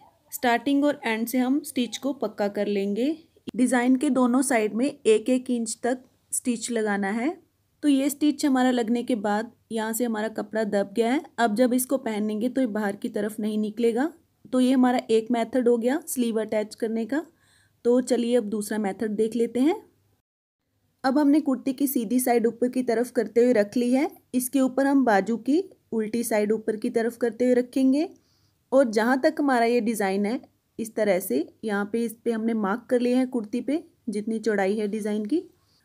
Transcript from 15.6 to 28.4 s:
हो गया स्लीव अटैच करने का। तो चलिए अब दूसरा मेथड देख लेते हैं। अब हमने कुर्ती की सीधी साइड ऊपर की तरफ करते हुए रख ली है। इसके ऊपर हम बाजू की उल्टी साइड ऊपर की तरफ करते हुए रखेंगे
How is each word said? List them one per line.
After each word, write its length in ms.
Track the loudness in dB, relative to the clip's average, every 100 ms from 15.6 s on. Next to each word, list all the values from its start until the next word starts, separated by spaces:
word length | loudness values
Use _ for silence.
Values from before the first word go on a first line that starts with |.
| 2
हो 100 | 2
गया 220 | 2 -2 -4
स्लीव 320 | -4 -2 -2
अटैच 340 | -2 -4 -4 -6
करने 300 | -6 -4 -4
का। 200 | -4 -6 _ _ _ _ _ 2
तो 140 | 2
चलिए 340 | 2 -2 2 0
अब 60 | 0
दूसरा 320 | -4 -4 -4
मेथड 340 | -4 -4 -4
देख 240 | -2 -2 0
लेते 240 | -2 2
हैं। 160 | 2 0 -6 _ _ _ _ _ _ _ _ _ _ _
अब 140 | -2 2
हमने 220 | 4 4
कुर्ती 320 | 2 -2 -2
की 140 | -2 -2
सीधी 320 | -2 0 0
साइड 260 | 2 2 2
ऊपर 220 | 0 -2
की 140 | 0
तरफ 280 | 0 0 0
करते 320 | -2 0 4
हुए 100 | 4
रख 220 | 4 2 0
ली 140 | 2
है। 180 | 2 0 -4 _
इसके 260 | -4 -2 0
ऊपर 240 | 2 2 2
हम 180 | 4 4
बाजू 320 | 4 2 -4
की 240 | 0 0 -2 -10 _
उल्टी 300 | -4 -2 -4
साइड 280 | -2 0 0
ऊपर 240 | 0 -2 -4
की 140 | -2
तरफ 260 | 0 -2 -2
करते 280 | -4 0 2
हुए 80 |
रखेंगे 540 | 2 2 2 2 2 0 -6 _ _